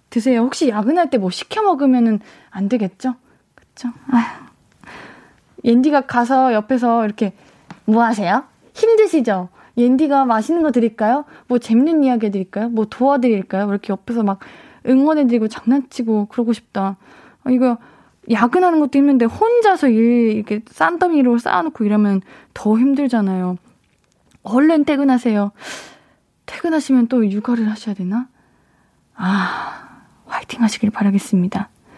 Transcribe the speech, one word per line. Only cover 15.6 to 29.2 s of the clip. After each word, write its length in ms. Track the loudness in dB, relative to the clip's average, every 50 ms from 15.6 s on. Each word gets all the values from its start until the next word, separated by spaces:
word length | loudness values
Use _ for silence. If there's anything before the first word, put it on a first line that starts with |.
| -2 0 0 0 -2 -4 -8 -6 -4 -2 -2 -2 -2
그러고 260 | -4 -4 -4 -2 -2 -2
싶다. 440 | -4 -6 _ -6 -4 -4 -4 -6 -8 _ -20 -20 -20 -20 -20 _ _ _
아, 60 | -2
이거 260 | 0 2 2 0 0 -2 -6 -14 -20 _ _ _ _ _ -6 -4
야근하는 500 | 0 0 0 2 2 2 2 2 2 2
것도 180 | 0 2 2 2
힘든데 280 | 4 4 4 2 2
혼자서 640 | 0 0 0 0 2 2 4 4 2 2 2 2 2
일 440 | 2 4 4 4 4 2 2 2 0
이렇게 300 | -2 -4 -4 -6 -8 -8 -10
싼더미로 680 | -4 -2 -2 -2 0 0 0 0 2 2 2 2 2 0
쌓아놓고 460 | 0 0 -2 -2 -2 -4 -4 -4 -2
이러면 380 | 0 0 2 2 0 0 -2 -4 -8 -14 -20 -20 _ _
더 220 | -6 -2 0 0 2
힘들잖아요. 800 | 2 2 2 0 0 0 0 0 -2 -2 -2 -2 -4 -4 -6 -8 -12 _ _ _ _ _ _ _ _ _ _ _ _ _ _ _ -10
얼른 440 | -2 0 2 4 4 4 4 2
퇴근하세요. 680 | 0 0 0 2 2 2 2 0 0 0 0 -2 -2 -6 _ -16 -16 -16 -16 -18 -20 -20 _ _ _ _ _ _ _ _ _ _
퇴근하시면 600 | -18 -12 -8 -4 -2 -2 -2 0 2 2 2 2 2
또 220 | 2 0 0 0
육아를 400 | -2 -2 -2 -2 -2 -2 -2 -2
하셔야 240 | -4 -6 -8 -8 -8
되나? 320 | -6 -6 -4 -4 -6 -6 -8 _ _ _ _ _ _ _ _ _ _ _ _ _ _ _ _ _
아, 840 | -6